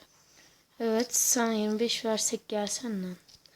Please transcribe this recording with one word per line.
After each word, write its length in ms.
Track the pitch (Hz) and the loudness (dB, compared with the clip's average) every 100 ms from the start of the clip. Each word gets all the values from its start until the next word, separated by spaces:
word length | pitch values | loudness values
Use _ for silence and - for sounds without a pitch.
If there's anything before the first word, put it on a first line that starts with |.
| - _ _ - - _ _ - | -18 _ _ -20 -20 _ _ -4
Evet, 360 | 226 220 240 - | 0 0 2 0
sana 360 | - 262 233 | 2 4 2
yirmi 280 | 220 214 214 | 2 0 0
beş 240 | 233 - | 0 0
versek 440 | 226 214 - 214 - | 0 0 0 -2 -4
gelsen 540 | 214 202 - 247 202 | -4 -2 -4 -4 -4
lan. 140 | 185 180 - - _ | -6 -10 -16 -20 _